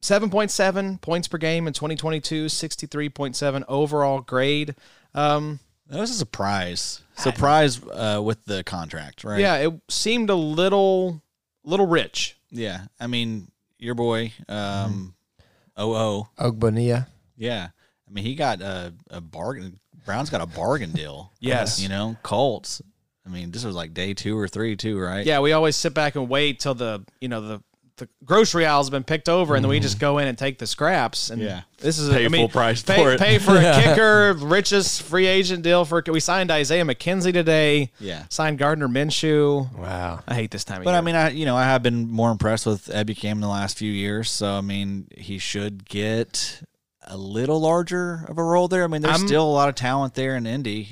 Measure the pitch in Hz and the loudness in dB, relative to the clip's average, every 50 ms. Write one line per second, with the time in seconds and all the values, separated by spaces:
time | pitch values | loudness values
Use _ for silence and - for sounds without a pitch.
0 | - - 202 202 214 208 175 208 214 202 - - 196 190 180 196 196 196 190 185 | -2 0 2 2 2 2 0 0 0 0 0 0 0 0 0 0 -2 -4 -6 -8
1 | - - 170 175 170 - - 165 160 160 165 170 165 160 139 - 151 156 160 147 | -6 -4 -4 -2 -2 -4 -4 -4 -2 -2 0 -2 -2 -4 -4 -4 -6 -6 -6 -4
2 | 151 160 160 156 143 - 160 156 156 156 - - - 156 - - - 147 - 147 | -4 -4 -4 -4 -4 -4 -4 -4 -4 -4 -4 -6 -6 -8 -8 -10 -10 -8 -6 -6
3 | 147 147 - - 143 135 123 - 147 143 135 139 135 - 135 139 151 147 151 147 | -6 -6 -6 -6 -6 -6 -4 -4 -2 -2 -2 -2 -4 -4 -2 0 0 0 2 2
4 | 143 139 135 135 123 - 127 127 131 139 147 147 151 147 139 - _ - _ _ | 2 2 0 -2 -4 -2 0 0 2 2 2 0 -2 -4 -8 -12 _ -20 _ _
5 | _ _ - 143 147 147 147 147 151 151 151 139 - _ _ _ _ - 135 165 | _ _ -4 0 2 2 2 0 0 -4 -8 -10 -14 _ _ _ _ -12 -8 -6
6 | 214 233 254 214 165 - - - 98 98 101 98 90 87 87 - - - - - | -6 -4 -4 -6 -6 -6 -4 -4 -2 0 0 -2 -2 -4 -6 -6 -8 -8 -10 -12
7 | - _ _ - - 127 123 - 143 139 147 156 156 143 120 120 - - - 82 | -16 _ _ -6 -4 -2 0 2 4 4 6 6 6 4 2 -2 -8 -12 -8 -4
8 | 113 107 104 104 104 110 113 - _ 104 101 95 90 - - 87 - - - 80 | -2 -2 0 0 0 -2 -2 -4 _ -6 -6 -6 -6 -6 -8 -10 -8 -10 -10 -12
9 | 76 69 - - - - 208 202 202 196 170 139 147 165 165 165 - - - - | -12 -14 -16 -14 -10 -4 -2 0 2 2 2 2 0 -2 -2 -6 -8 -8 -6 -4
10 | - 214 233 240 226 208 196 175 156 151 151 160 180 190 202 202 196 190 190 185 | -2 0 0 0 0 0 0 0 0 0 0 0 2 2 4 4 4 4 2 2
11 | 185 185 165 156 - _ _ _ _ _ _ _ _ 147 170 190 196 175 170 156 | 0 -2 -4 -8 -12 _ _ _ _ _ _ _ _ -2 0 2 2 4 2 2
12 | 107 - - - - - - _ _ _ - 117 113 104 90 92 95 104 _ - | 0 0 -4 -6 -6 -6 -8 _ _ _ -10 -8 -8 -6 -8 -10 -12 -16 _ -10
13 | 120 120 123 120 117 113 113 107 90 - _ _ _ _ _ _ 117 117 123 117 | -8 -4 -2 -2 -2 -2 -4 -6 -10 -12 _ _ _ _ _ _ -10 -6 -4 -2
14 | 120 117 113 113 117 113 - - - - 101 104 101 101 101 98 98 104 101 98 | 0 0 0 0 -2 -6 -8 -14 -14 -10 -8 -6 -6 -4 -4 -4 -4 -4 -6 -6
15 | 92 92 92 _ _ _ _ _ _ _ _ _ _ _ _ 98 104 110 113 110 | -10 -12 -16 _ _ _ _ _ _ _ _ _ _ _ _ -6 -4 -2 -2 0
16 | 113 110 101 101 107 - _ - 135 123 113 110 120 113 107 113 120 120 117 120 | 0 0 -2 -4 -6 -8 _ -4 -4 -4 -2 0 0 0 2 2 0 0 0 0
17 | 127 - _ _ _ _ _ - 110 120 120 104 87 90 - _ _ _ _ _ | -2 -6 _ _ _ _ _ -10 -8 -6 -6 -6 -8 -12 -16 _ _ _ _ _
18 | _ _ 98 101 98 117 135 160 151 131 110 90 92 98 95 92 90 87 85 - | _ _ -10 -8 -6 -6 -4 -2 -2 -2 -2 -4 -6 -8 -8 -8 -10 -12 -14 -18
19 | - - - 92 85 80 76 80 85 113 139 - 92 95 87 - _ _ _ - | -20 -18 -16 -16 -16 -14 -12 -10 -8 -8 -8 -8 -12 -16 -16 -20 _ _ _ -16
20 | - - 98 117 143 156 - 101 85 85 82 82 85 107 139 151 110 82 78 80 | -10 -6 -6 -4 -4 -4 -4 -6 -6 -6 -6 -4 -2 0 0 0 -2 -4 -6 -6
21 | 76 73 71 71 87 95 _ _ - 127 127 123 107 104 110 - 95 95 98 98 | -6 -8 -12 -14 -16 -20 _ _ -4 -2 -2 -2 -2 -2 -4 -4 -4 -4 -4 -4
22 | 104 113 113 110 - - 104 107 135 139 110 - - - - - - _ _ _ | -4 -6 -8 -10 -8 -4 -2 0 0 0 -2 -4 -6 -10 -12 -12 -14 _ _ _
23 | _ _ _ _ _ 95 90 90 87 87 85 113 123 110 92 87 85 80 80 87 | _ _ _ _ _ -14 -12 -10 -10 -10 -10 -8 -8 -6 -6 -8 -8 -8 -8 -6
24 | 90 98 101 - - 104 107 110 101 95 - 98 110 113 107 95 - 110 107 98 | -6 -6 -6 -6 -4 -4 -2 -2 -4 -4 -4 -4 -4 -4 -4 -4 -4 -4 -4 -4
25 | 92 90 92 98 104 156 151 139 139 147 156 156 160 156 143 - - 165 135 156 | -4 -4 -4 -2 0 0 2 2 4 4 4 4 4 2 2 0 -2 -2 0 0
26 | 151 143 - 147 131 120 131 139 147 147 135 - - 143 131 120 123 113 107 101 | 0 0 -2 -4 -4 -2 0 0 2 0 0 -2 -4 -4 -4 -2 -4 -4 -4 -6
27 | 101 - _ _ - 127 120 113 107 107 110 101 - _ _ _ _ _ _ - | -10 -14 _ _ -8 -8 -6 -6 -8 -8 -10 -12 -14 _ _ _ _ _ _ -20
28 | 123 - _ _ - 123 175 214 226 - - 170 165 156 147 143 143 131 139 139 | -20 -20 _ _ -2 2 4 4 6 4 4 2 2 4 4 4 2 0 -2 -4
29 | 127 - 156 156 - 170 165 185 180 151 147 135 135 135 139 151 143 135 104 101 | -2 -2 -2 -2 0 2 2 2 4 4 2 2 2 2 2 2 2 0 0 0
30 | 147 143 143 147 143 135 120 - 135 139 131 - 117 107 - - 147 160 185 160 | 0 2 2 2 0 0 -2 -2 -4 -4 -4 -6 -6 -6 -4 0 0 2 2 2
31 | 123 101 - - - - 113 117 110 104 92 90 - _ _ - - 147 165 156 | 0 0 -2 -4 -6 -4 -4 -4 -4 -6 -6 -8 -12 _ _ -6 -2 -2 -2 0
32 | 151 143 139 131 120 120 160 170 131 110 - 127 120 113 113 113 - - 190 196 | 0 2 4 4 4 4 4 4 4 4 4 4 4 4 2 0 2 4 4 6
33 | 160 135 127 127 190 208 214 208 196 196 190 180 170 175 147 135 - - - 208 | 6 6 6 6 6 6 4 6 6 8 8 8 10 8 8 8 8 8 8 6
34 | 220 214 214 208 208 202 190 156 143 147 170 202 190 - 202 202 180 160 - - | 8 8 8 8 6 6 4 2 2 2 2 4 4 4 2 2 2 0 -2 -6
35 | - - 156 185 185 185 190 190 196 180 185 175 160 170 175 175 175 147 165 170 | -4 -2 0 2 4 4 4 4 2 2 -2 0 2 4 4 4 4 4 2 0
36 | 151 - 160 160 - - 180 190 185 175 165 151 143 127 156 180 175 151 123 - | 0 2 0 0 2 2 2 2 2 2 2 2 2 2 2 2 2 2 0 -2
37 | - 170 185 190 175 180 180 175 165 160 160 156 151 151 147 147 143 127 - - | -2 -2 0 0 2 2 2 2 4 4 4 4 4 4 4 2 2 -2 -4 -8
38 | 107 95 87 78 - - - - 156 156 151 131 143 147 160 156 143 127 120 135 | -10 -10 -10 -10 -10 -8 -4 -2 -2 -2 0 0 2 2 2 2 0 0 0 0
39 | 147 156 143 - - 156 151 151 147 143 143 143 135 127 - - 90 90 95 90 | 0 0 0 0 0 2 4 4 4 4 2 0 -2 -4 -6 -10 -8 -6 -6 -4
40 | 90 87 85 82 - - 127 120 110 107 - 98 - - 98 92 92 180 180 175 | -4 -6 -6 -8 -6 -6 -4 -4 -4 -4 -6 -10 -10 -10 -10 -6 -2 0 0 2
41 | 170 170 165 165 156 160 127 156 156 139 123 127 131 131 131 127 120 123 120 120 | 2 2 2 2 0 0 0 -2 -2 0 2 2 4 4 2 2 2 2 0 0
42 | 117 113 113 110 113 117 113 101 104 107 113 110 - 117 107 95 - - - 104 | -2 -2 0 2 2 2 2 2 0 0 0 0 0 0 -2 -2 -4 -4 -4 -4
43 | 107 107 107 - - 104 107 104 104 101 101 101 101 98 - - 107 107 104 98 | -2 -4 -4 -6 -4 -4 -4 -2 -2 -2 -2 -2 -4 -6 -6 -6 -6 -4 -4 -4
44 | 98 101 104 110 113 - - - 107 101 98 101 98 98 98 101 101 98 98 98 | -4 -4 -4 -4 -4 -4 -4 -4 -2 -2 -2 -2 -4 -4 -4 -4 -4 -4 -6 -8
45 | - - - - - 95 98 95 - - - 101 101 104 101 98 98 - - 101 | -10 -12 -18 -16 -14 -12 -10 -8 -8 -6 -6 -6 -6 -6 -8 -10 -14 -10 -6 -4
46 | 104 107 110 113 117 - - - - - - - - - _ _ _ _ _ _ | -4 -2 -2 -2 -2 -4 -4 -6 -6 -6 -8 -12 -18 -20 _ _ _ _ _ _
47 | - - - 196 196 196 202 220 247 262 156 160 156 160 165 175 175 170 180 180 | -20 -16 -14 -12 -10 -8 -4 -4 -2 0 0 2 2 2 2 2 0 -2 -4 -4
48 | 180 175 170 165 160 - 160 165 170 165 170 175 180 175 190 185 175 165 160 151 | -4 -4 -6 -8 -10 -8 -6 -4 0 2 2 2 2 2 2 2 0 0 0 0
49 | 151 147 156 170 190 202 143 156 160 151 147 143 143 143 135 - 123 123 131 139 | 2 2 2 2 2 2 4 4 4 4 4 4 4 2 2 0 -2 -2 0 0
50 | 139 127 - 135 131 131 131 127 117 113 117 139 139 110 104 107 104 104 | -2 -2 -4 -4 -4 -2 -2 -4 -4 -4 -4 -4 -4 -4 -6 -6 -6 -4